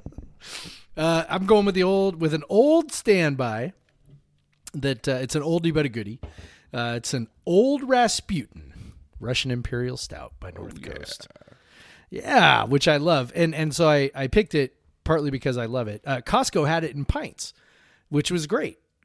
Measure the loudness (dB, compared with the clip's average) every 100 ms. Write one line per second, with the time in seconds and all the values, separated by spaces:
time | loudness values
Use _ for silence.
0 | -18 -18 -20 -20 -16 -14 -14 -18 -14 -2
1 | 0 2 0 -2 4 4 4 2 2 2
2 | 0 0 0 -2 0 4 6 6 2 -2
3 | 2 4 4 0 -2 -2 -6 -10 _ _
4 | _ -20 _ _ _ _ -14 -6 -4 -2
5 | -2 -2 -2 -4 0 0 0 0 0 -2
6 | -8 -10 -14 -18 -20 -20 _ -6 -4 -4
7 | -4 -6 -6 _ 2 4 4 2 2 2
8 | 2 0 -4 -6 -6 -12 -20 -20 -20 -20
9 | -20 -10 -4 -4 -2 -4 -4 -4 -6 -8
10 | -12 -12 -16 -16 -16 -14 -14 -14 -14 -14
11 | -14 -16 -18 -20 -20 -20 _ -20 -20 -20
12 | -16 -10 2 6 6 6 4 2 4 2
13 | 2 0 0 0 0 0 -2 2 4 4
14 | 2 -2 0 0 2 0 -2 _ _ _
15 | 0 0 0 -2 -2 -2 -2 -4 -4 -6
16 | -6 -6 0 0 2 0 0 0 -2 -6
17 | -8 -8 -10 -12 -16 -18 _ _ _ _
18 | -4 -2 -2 -2 -2 -4 -4 -8 _ _